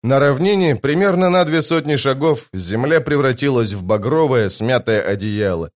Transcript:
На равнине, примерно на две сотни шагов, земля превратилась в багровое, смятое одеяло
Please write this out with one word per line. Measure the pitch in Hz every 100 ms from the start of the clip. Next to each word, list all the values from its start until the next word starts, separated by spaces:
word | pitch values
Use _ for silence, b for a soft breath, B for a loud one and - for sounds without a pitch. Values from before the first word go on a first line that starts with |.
На | 117 135
равнине, | 143 135 190 202 175 120
примерно | 139 156 202 175 185
на | 180
две | 165 165
сотни | 156 165 147 143
шагов, | 139 131 160 147 -
земля | 95 85 110 135 160
превратилась | 127 147 135 123 143 127 110
в | 101
багровое, | 90 107 107 156 156 127 101
смятое | - 110 123 120 107
одеяло | 80 101 104 104 101 87 82 _